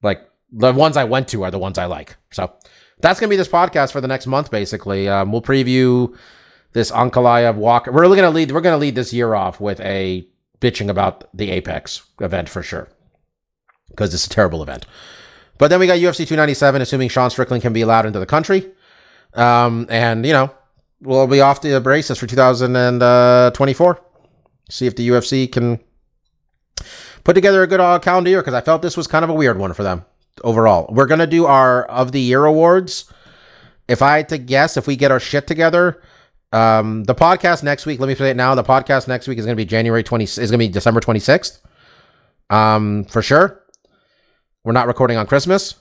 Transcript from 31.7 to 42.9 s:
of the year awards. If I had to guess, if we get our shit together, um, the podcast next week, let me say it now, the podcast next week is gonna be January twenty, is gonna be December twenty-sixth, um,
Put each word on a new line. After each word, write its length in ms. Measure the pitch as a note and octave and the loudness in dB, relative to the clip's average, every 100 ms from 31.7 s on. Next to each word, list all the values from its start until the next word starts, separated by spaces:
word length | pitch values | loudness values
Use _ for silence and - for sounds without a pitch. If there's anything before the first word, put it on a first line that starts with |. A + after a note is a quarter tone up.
| B2 - | 2 -2
of 260 | B2 B2+ | -4 -2
the 80 | C#3 | -2
year 240 | B2 B2+ D3+ | 0 2 4
awards. 600 | D#3 E3 F#3 F3+ - - _ _ _ _ _ _ _ - | 4 4 2 0 -12 -14 _ _ _ _ _ _ _ -4
If 140 | A#2+ | 0
I 160 | C#3 D3+ | 2 2
had 120 | D#3 | 0
to 80 | D#3 | -10
guess, 400 | B2 C3+ D#3 - | -2 0 2 0
if 100 | B2+ | -4
we 80 | C3+ | 0
get 160 | C#3 | 2
our 80 | C3 | 0
shit 280 | - C#3+ - | 0 -6 -4
together, 540 | D#3+ E3 F3 F3 - _ _ _ _ _ | 0 2 2 0 -2 _ _ _ _ _
um, 500 | A2 A2+ A2 A2 A2 G#2+ | 2 4 2 0 -6 -4
the 100 | B2 | 2
podcast 480 | E3 F3+ F3+ E3+ | 2 2 0 -2
next 220 | D3 C#3+ - | -2 -6 -6
week, 140 | C3+ | -6
let 80 | C3+ | -4
me 80 | C3 | -2
say 140 | C3+ | -2
it 80 | B2 | 0
now, 180 | B2+ C3 | 0 0
the 80 | |
podcast 440 | A2+ C3 C3 C3+ B2+ | 2 0 2 -2 -2
next 200 | B2+ - | -8 -6
week 100 | A#2 | -8
is 60 | A2 | -4
gonna 100 | A2+ | -4
be 100 | G2 | -2
January 380 | A2 A2+ A#2 | -2 0 -2
twenty, 200 | A2 A#2+ G#2 | -2 -4 -4
is 120 | - | -6
gonna 200 | A2+ A#2 | -2 0
be 100 | A2+ | 0
December 300 | F#2 A#2 A2+ | 0 0 0
twenty-sixth, 600 | - A2 - D#3+ - _ _ _ _ _ _ _ _ _ _ | 0 -2 0 0 -2 _ _ _ _ _ _ _ _ _ _
um, 540 | G#2 A2 G#2+ G#2+ | 0 2 0 -2